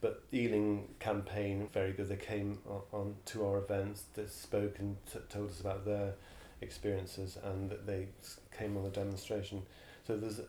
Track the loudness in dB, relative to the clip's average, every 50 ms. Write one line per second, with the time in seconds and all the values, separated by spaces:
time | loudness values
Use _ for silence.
0 | 0 0 0 0 -6 0 2 4 6 6 6 6 6 6 4 2 0 -6 -10 -4
1 | 0 2 2 2 0 0 0 2 2 2 2 2 0 2 2 2 4 4 2 0
2 | 0 0 0 -2 -2 -2 0 0 0 0 -2 -4 -4 -4 -4 -4 -4 -4 -2 -2
3 | -2 -2 -2 -6 -8 -6 0 2 4 4 4 4 4 4 2 2 2 2 -2 -6
4 | -10 -8 -6 -4 -4 -4 -6 -10 -4 0 2 4 4 2 2 0 -2 -2 -2 -2
5 | -6 -8 -8 -8 -8 -6 -4 -2 -2 -2 -4 -2 0 0 0 0 2 2 2 4
6 | 4 2 0 -4 -8 -16 -16 -16 -16 -16 -12 -10 -8 -8 -8 -2 0 2 2 2
7 | 0 -4 -4 -4 -4 -4 -4 -4 -4 -2 0 0 0 -2 -2 -4 -2 0 0 0
8 | 0 -2 -6 -12 -14 -14 -14 -14 -16 -16 -6 -4 -2 0 0 2 0 0 2 2
9 | 0 2 0 -2 -2 0 0 0 0 0 -2 -4 -6 -6 -12 -18 -16 -18 -18 -14
10 | -2 0 0 2 2 0 -2 -4 -6